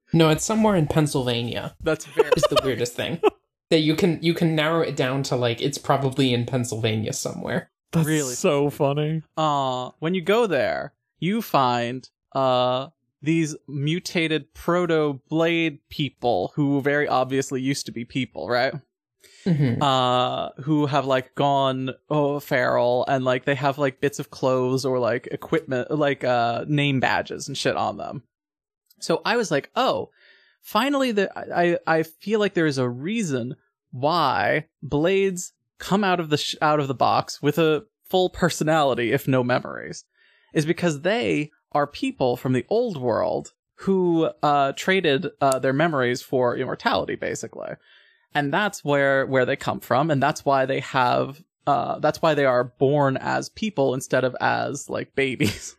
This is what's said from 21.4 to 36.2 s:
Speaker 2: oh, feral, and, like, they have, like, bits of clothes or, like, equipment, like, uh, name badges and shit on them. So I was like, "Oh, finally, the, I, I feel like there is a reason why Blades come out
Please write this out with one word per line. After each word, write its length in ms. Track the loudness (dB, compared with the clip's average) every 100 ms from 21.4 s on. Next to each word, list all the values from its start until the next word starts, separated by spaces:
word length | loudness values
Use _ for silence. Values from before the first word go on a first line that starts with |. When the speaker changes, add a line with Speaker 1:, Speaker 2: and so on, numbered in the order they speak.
| 2 2 2 -2 -6 -8 -4
Speaker 2:
oh, 320 | 0 0 -2
feral, 640 | -2 0 2 2 2 2 0
and, 180 | 0
like, 200 | 2 0
they 100 | 0
have, 240 | 0 0 0
like, 220 | -2 0
bits 180 | -2 -2
of 140 | -12
clothes 520 | -2 0 2 2 0
or, 140 | 0 0
like, 300 | 0 -2 -4
equipment, 600 | -10 -2 -4 -2 -4 -2
like, 320 | 0 0 0
uh, 400 | 0 2 2 -2 0
name 320 | 2 2 2
badges 480 | 2 0 -2 -8 -10
and 100 | -4
shit 200 | -2 0
on 220 | -2 -4
them. 260 | -8 -12 -14 _ _ _ _ _ _ -10
So 240 | -2 -2
I 120 | 0 -2
was 160 | 0
like, 180 | -2 -2 -2
"Oh, 340 | 0 0 -4 _ _ _ _ _
finally, 500 | -4 -2 0 0 0
the, 180 | 0 -2 -4
I, 420 | -6 0 2 2 0
I 160 | 0
feel 360 | 0 -6 -4 0
like 140 | 0
there 140 | 2 0
is 100 | 0
a 120 | -2
reason 680 | -4 -6 -4 -2 -4 -4 -10 _ _ _
why 760 | -4 0 2 2 2 2 0 -4 _
Blades 680 | -4 0 2 2 2 -2 -10 _ _ -14
come 260 | -2 0
out 160 | 2 0